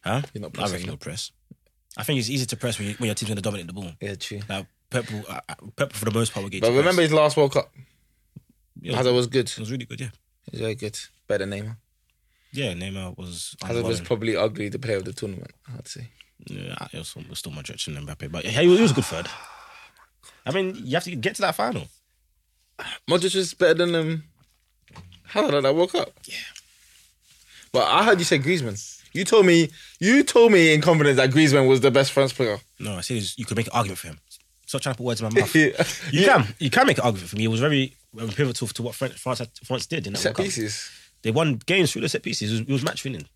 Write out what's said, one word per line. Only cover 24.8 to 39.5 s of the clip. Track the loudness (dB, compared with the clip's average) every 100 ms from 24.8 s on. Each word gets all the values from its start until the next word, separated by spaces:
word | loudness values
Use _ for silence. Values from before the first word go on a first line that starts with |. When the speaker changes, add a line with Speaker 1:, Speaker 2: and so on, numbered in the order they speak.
| _ -20 -20 -20 -4
Speaker 2:
Hazard | 0 2
at | 2
that | 2
World | 2 2
Cup. | 0 -4 _ -16
Speaker 1:
Yeah. | -14 -14 -18 _ _ _ _ _ _ _ _ _ -20 -4
Speaker 2:
But | 0 4
I | 4
heard | 4 4
you |
say | 4 0
Griezmann. | 2 -2 -2 -8 -12 -18 _
You | -6
told | 2 6 8
me, | 6 4 -2 -20 -2
you | 4 4
told | 6 6 8
me | 8 8
in | 6
confidence | 6 6 6 6
that | 4
Griezmann | 6 6 6 6
was | 6
the | 6
best | 4 2
French | 2 0
player. | 0 -4 -4 _ _
Speaker 1:
No, | -10 -8
I |
said | -6 -4 -6 -8
you |
could | -6 -4
make | -2
an |
argument | -2 -2 -6
for | -12
him. | -16 _ -20 _ _ -10
Stop | -6
trying | -6
to | -6
put |
words | -4 -4
in | 0
my | 0
mouth. | 2 4
Speaker 2:
<laughs> |
Yeah. | 4 2 -2 -2 -4
Speaker 1:
You | 4 6
Speaker 2:
Yeah. | 6
Speaker 1:
can, | 4 -2
you | 0
can | 4 4
make | 4
an |
argument | 0 -2 -6
for | -2
me. |
It | 0
was | 2
very, | 2 2 0 _ _
very | -12 -8
pivotal | -2 -2 -2 -8
to | -6
what | -8
Fran-, | -6 -8
France | -6 -6 -6
had, | -6